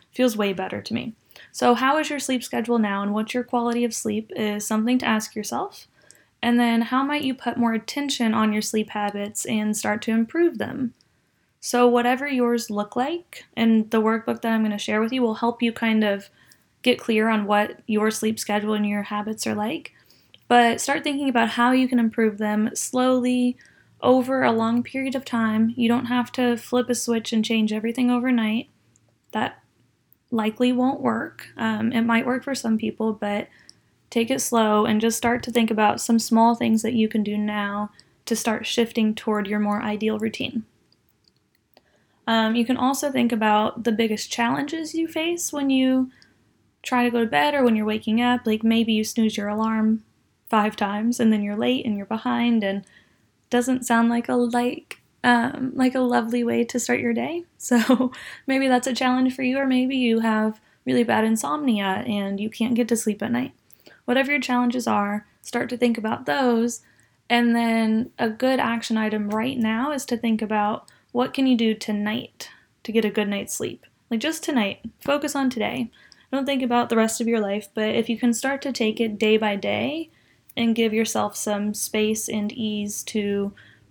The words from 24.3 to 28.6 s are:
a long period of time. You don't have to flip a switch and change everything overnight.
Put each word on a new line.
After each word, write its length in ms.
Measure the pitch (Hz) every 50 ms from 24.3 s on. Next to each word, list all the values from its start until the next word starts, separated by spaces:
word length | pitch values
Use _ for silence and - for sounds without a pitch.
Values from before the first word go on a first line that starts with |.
| 269 262 262
a 80 | 240
long 320 | 226 226 226 226 233 240 240
period 320 | - - 262 262 269 262
of 80 | 269 269
time. 500 | - - 233 226 220 214 220 226 226 233 254
You 100 | 240 226
don't 180 | 233 247 -
have 260 | 233 247 247 240 - -
to 240 | - 247 247 240 233
flip 320 | - - - 247 247 247
a 60 | 247
switch 360 | 233 - - 233 226 226 -
and 140 | 233 220 214
change 260 | - 226 220 214 214
everything 400 | 214 214 208 233 240 254 254 247
overnight. 580 | 247 247 240 262 254 233 220 214 214 233